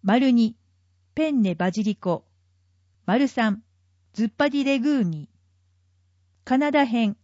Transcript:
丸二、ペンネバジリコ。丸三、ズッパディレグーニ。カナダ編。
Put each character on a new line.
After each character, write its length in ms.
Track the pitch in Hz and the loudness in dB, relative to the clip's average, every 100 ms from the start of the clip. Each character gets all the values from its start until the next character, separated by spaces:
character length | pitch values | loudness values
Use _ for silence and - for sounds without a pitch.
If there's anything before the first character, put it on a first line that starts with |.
丸 300 | 196 233 269 | 2 2 4
二、 240 | 240 220 - _ _ _ _ _ - | 4 2 -2 _ _ _ _ _ -4
ペ 160 | 311 | -2
ン 100 | 277 | 0
ネ 140 | 196 165 | 0 0
バ 160 | 185 | -2
ジ 140 | 196 190 | -2 -4
リ 100 | 175 | -4
コ。 300 | 185 165 _ _ _ _ _ _ _ _ - | -4 -6 _ _ _ _ _ _ _ _ -2
丸 240 | 220 269 | 0 0
三、 340 | - 220 202 _ _ _ _ _ | 0 -2 -2 _ _ _ _ _
ズ 140 | - 220 | -4 -4
ッ 40 | |
パ 200 | _ 285 | _ -2
デ 80 | 285 | 0
ィ 80 | 277 | 0
レ 120 | 277 | 0
グ 200 | 269 285 | 0 0
ー 40 | |
ニ。 260 | 185 156 143 _ _ _ _ _ _ _ _ _ _ _ | -2 -4 -14 _ _ _ _ _ _ _ _ _ _ _
カ 140 | - 262 | -2 0
ナ 140 | 294 | 0
ダ 140 | 294 277 | 0 0
編。 300 | 233 220 208 | 0 -2 -4